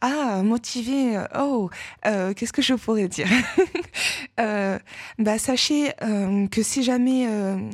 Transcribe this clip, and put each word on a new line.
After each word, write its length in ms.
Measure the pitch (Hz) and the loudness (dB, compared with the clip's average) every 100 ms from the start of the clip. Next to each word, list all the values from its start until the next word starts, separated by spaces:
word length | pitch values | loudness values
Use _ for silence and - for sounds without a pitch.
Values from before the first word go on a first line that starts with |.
Ah, 400 | 247 294 269 196 | 0 0 0 2
motiver, 720 | 202 233 - 247 233 277 262 208 | 2 2 -2 -6 -2 0 2 0
euh, 80 | - - | -4 -2
oh, 300 | 277 254 185 - - - - | 0 0 -2 -6 -16 -6 -2
euh, 280 | 208 185 | 0 -2
qu'est-ce 180 | 202 233 | -2 -4
que 80 | - | 0
je 140 | 262 | 2
pourrais 340 | 254 - 220 190 | 0 0 0 0
dire ? 180 | 190 190 | -2 2
<laughs> 60 | 240 240 - 370 349 - - - - 262 - | 2 2 2 2 0 -8 -4 -4 -4 -8 -2
Euh, 380 | 226 208 196 190 - - - - | -2 0 0 -2 -6 -18 -16 0
bah, 200 | 214 220 | 2 2
sachez, 540 | - 254 - 294 294 - | 0 0 2 2 0 -2
euh, 440 | 226 208 190 202 196 | -2 0 2 2 2
que 140 | 214 | 0
si 200 | 214 277 | 0 0
jamais, 440 | 247 247 247 262 247 | 2 2 4 2 0
euh, 280 | 214 196 190 214 | 0 -2 -2 -6